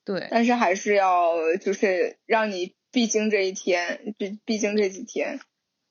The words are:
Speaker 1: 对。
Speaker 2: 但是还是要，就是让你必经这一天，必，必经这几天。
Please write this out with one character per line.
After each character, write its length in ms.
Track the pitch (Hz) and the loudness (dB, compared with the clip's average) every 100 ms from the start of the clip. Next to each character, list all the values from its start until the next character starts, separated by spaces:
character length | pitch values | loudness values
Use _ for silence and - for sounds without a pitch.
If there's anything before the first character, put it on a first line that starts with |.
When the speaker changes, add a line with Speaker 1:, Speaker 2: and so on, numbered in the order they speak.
Speaker 1:
对。 240 | - 180 - | -8 -6 -2
Speaker 2:
但 160 | 233 233 | 2 2
是 80 | |
还 200 | 240 196 | 4 2
是 200 | 196 208 | 2 2
要， 600 | 202 190 180 170 170 160 165 | 4 4 4 4 2 0 0
就 180 | 190 | -2
是 420 | 196 202 180 156 - | 0 0 2 0 -4
让 260 | - 220 214 | -2 0 0
你 240 | 185 185 - _ | -4 -8 -10 _
必 160 | 254 226 | -2 0
经 220 | 214 214 | 0 0
这 140 | 202 | 0
一 100 | 190 | 0
天， 600 | 190 - 175 175 - - - | -4 -2 0 -2 -6 -10 -8
必， 220 | 196 208 - | -8 -6 -6
必 100 | 214 | -2
经 160 | 208 | 0
这 140 | 214 196 | 0 0
几 160 | 190 | -4
天。 340 | - 139 - 269 - _ _ _ _ | -10 -6 -6 -8 -14 _ _ _ _